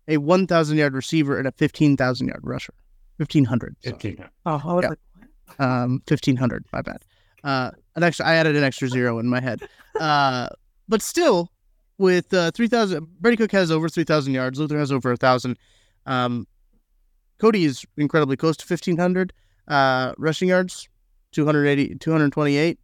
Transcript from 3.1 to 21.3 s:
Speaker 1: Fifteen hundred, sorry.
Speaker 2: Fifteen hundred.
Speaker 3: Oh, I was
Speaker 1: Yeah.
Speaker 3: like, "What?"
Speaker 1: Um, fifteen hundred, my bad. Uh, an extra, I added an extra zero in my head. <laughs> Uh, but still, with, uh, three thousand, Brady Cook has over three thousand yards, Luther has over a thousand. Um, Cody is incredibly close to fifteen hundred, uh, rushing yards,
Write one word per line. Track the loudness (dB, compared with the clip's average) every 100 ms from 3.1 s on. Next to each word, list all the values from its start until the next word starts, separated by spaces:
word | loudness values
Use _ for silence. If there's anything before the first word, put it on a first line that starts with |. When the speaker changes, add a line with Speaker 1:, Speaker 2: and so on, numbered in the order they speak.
| -8
Speaker 1:
Fifteen | 0 2
hundred, | 2 0 -4 -12
sorry. | -14
Speaker 2:
Fifteen | -10 -10 -10
hundred. | -16 _
Speaker 3:
Oh, | -6 -6
I | -2
was | -2
Speaker 1:
Yeah. | -2
Speaker 3:
like, | -4 _ _ -20 _ -14 -4
"What?" | -2
Speaker 1:
Um, | 0 -2 -2 -2
fifteen | -2 0 0
hundred, | 0 -4 -8
my | -10
bad. | -8 -12 _ _ _ _
Uh, | -6 -4 -4 -10 _
an | 0
extra, | 0 0 2
I |
added | 2 4 2
an |
extra | 0 -2 -4
zero | 0 0 0
in | -2
my | -2
head. | -2 -6 -10
<laughs> | _ _ -4
Uh, | 0 2 2 0 -6 -12 _ _ -4
but | -4
still, | -2 0 4 2 0 _ _ _ _ 0
with, | 2 2 2
uh, | 0 0
three | 0 0
thousand, | 2 0 -2 -8 -2
Brady | 0 2
Cook | 2
has | 2 2
over | 0 -2
three | -2
thousand | 0 0 0
yards, | -2 -2 -4
Luther | -4 -2
has | -2
over | -2 -2
a | 2
thousand. | 2 2 0 -6 _ _ _ _
Um, | -6 -2 -2 -4 -8 _ _ _ _ _ _ _ _ 0
Cody | 2 4
is | 2 -2 -8 -4
incredibly | 0 2 0 0
close | 0 -2
to | -4
fifteen | -6 -2 0
hundred, | 0 0 -4 -8 _ _ -2
uh, | 2 2 2 -2 -4
rushing | -4 0 0
yards, | 0 0 -8 -20 _ _ _ _